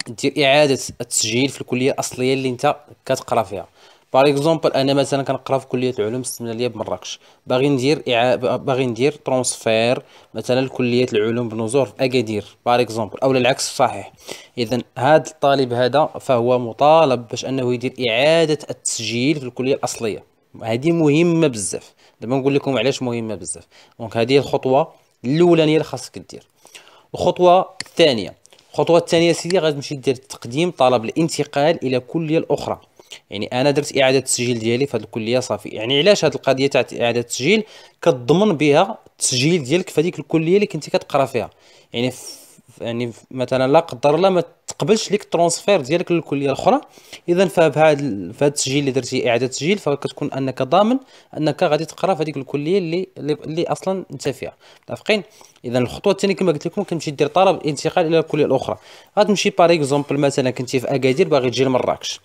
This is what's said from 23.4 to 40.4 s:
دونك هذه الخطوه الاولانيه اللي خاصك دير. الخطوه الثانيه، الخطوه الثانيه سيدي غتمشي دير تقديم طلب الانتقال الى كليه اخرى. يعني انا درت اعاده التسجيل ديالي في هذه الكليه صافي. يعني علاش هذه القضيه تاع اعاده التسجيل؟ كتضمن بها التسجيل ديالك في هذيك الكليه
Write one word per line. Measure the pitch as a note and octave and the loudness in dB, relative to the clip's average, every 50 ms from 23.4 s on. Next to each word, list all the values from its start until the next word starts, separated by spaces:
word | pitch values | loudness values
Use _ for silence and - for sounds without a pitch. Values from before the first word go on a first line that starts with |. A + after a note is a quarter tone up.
| - - - E2 - _ _ - - _ _ - | -10 -12 -14 -14 -16 _ _ -20 -20 _ _ -14
دونك | A#2 G#2+ - | -12 -6 -2
هذه | A#2 A#2 B2 C3+ C#3+ | -2 2 4 4 4
الخطوه | B2+ - - C3+ - C3 B2+ C#3+ E3 - - _ _ _ _ _ - | 4 2 -2 -2 0 2 2 2 2 0 -4 _ _ _ _ _ -4
الاولانيه | A#2+ D3 D#3+ F3 E3+ E3 D#3 D#3 D3+ | -2 2 4 4 6 6 6 4 4
اللي | D#3 D#3 D3 | 2 2 0
خاصك | - - B2 - - - F#2+ | -2 -8 -12 -12 -14 -16 -18
دير. | - - - - - _ _ _ _ _ - - - _ - _ _ _ - | -18 -16 -20 -20 -20 _ _ _ _ _ -20 -20 -20 _ -20 _ _ _ -8
الخطوه | - - F3 F3 - F3+ F3+ F3 F#3 - - - - - | -2 0 0 2 4 6 6 6 6 4 0 -6 -14 -16
الثانيه، | - - - E3 D3+ B2+ G#2+ F#2 C2 - _ _ _ _ _ _ _ | -4 2 2 4 4 4 0 -4 -6 -12 _ _ _ _ _ _ _
الخطوه | - - D3 D3 E3 E3+ | -4 -2 2 4 4 4
الثانيه | E3+ - F3+ E3 E3+ E3+ | 4 2 2 2 4 2
سيدي | D#3+ - - E3 F#3 F#3 | 2 0 -2 -2 0 0
غتمشي | D#3 D#3+ C#3+ C#3+ C3 - D3+ | 0 0 -2 -2 -6 -10 -10
دير | C3+ - C#3 B2+ | -4 -2 -2 -2
تقديم | - - - - - - A#2 A#2+ D3 F3 F3+ | -2 -6 -16 -18 -16 -12 -6 -4 -2 -2 -2
طلب | - - C3 B2+ B2 A#2 A2 | 0 2 2 4 4 2 0
الانتقال | A2+ - D#3 E3+ D#3 - - C#3+ - - C#3+ C#3+ E3 E3+ - B2+ | -2 -2 -2 -2 0 -2 -4 -6 -4 -2 0 2 2 2 0 -2
الى | C3 B2+ B2 | -4 -4 -4
كليه | B2 - - E3 E3 D3+ D#3 D#3+ - - | -4 -4 -6 -6 -4 -2 -2 -2 0 0
اخرى. | C#3+ C3+ - A2 G2 - - _ _ - _ _ - - _ - | -2 -2 -2 -6 -8 -8 -10 _ _ -20 _ _ -20 -20 _ -12
يعني | - G2+ G#2+ | -10 -8 -6
انا | - A#2+ B2+ C3 C#3+ | -4 -2 0 0 2
درت | C#3 D3+ C#3 - - C#3+ | 2 0 -2 -2 0 2
اعاده | C3 C3 C3 C3+ | 4 4 4 2
التسجيل | B2+ - - - A#2+ A#2+ B2 A2+ | 0 -2 -2 -2 -2 -2 -2 -2
ديالي | A2 A#2 A#2+ B2 C#3 | 0 0 0 0 0
في | - - | -2 -4
هذه | A2 | -6
الكليه | G#2+ - - A#2+ A2 A2 A#2+ B2+ | -8 -8 -10 -8 -4 -2 -2 -2
صافي. | B2 - A2 G2+ - - | -2 -2 -6 -6 -6 -10
يعني | - - A2 A#2+ C#3 C#3 | -10 -8 -4 -2 0 4
علاش | D#3 G3+ G3+ - E3 | 4 4 4 4 2
هذه | D3 - | 0 0
القضيه | - - C#3 C3+ C3 C3+ | 0 0 0 2 2 2
تاع | C#3 - C3 A#2 - - - | 2 2 0 0 0 -2 -2
اعاده | A#2 A#2 A#2 A#2+ | -2 0 0 -2
التسجيل؟ | A#2 - - - B2 D#3+ G#3+ A3 G#3 - - - - - _ _ | -2 -4 -6 -2 2 2 2 2 0 -2 -10 -20 -20 -20 _ _
كتضمن | - F3 D3 B2+ A#2+ A#2 D3+ F3+ G#3+ G#3+ F3 | 0 0 0 2 2 2 4 4 4 2 2
بها | C3+ D3+ D3 C#3+ D#3 F#3+ A3 G#3+ - _ | 2 2 4 4 4 2 2 -2 -8 _
التسجيل | _ _ - - - C3+ B2 C3 D#3+ F3+ F3 C3+ | _ _ -6 -4 -2 0 0 2 2 2 0 0
ديالك | A#2+ D#3+ F#3 F#3 - | 0 -2 -2 -2 -2
في | - D#3 | -2 -2
هذيك | D#3 F3+ - - | -2 -2 -4 -8
الكليه | C#3+ - - E3 | -6 -2 -2 0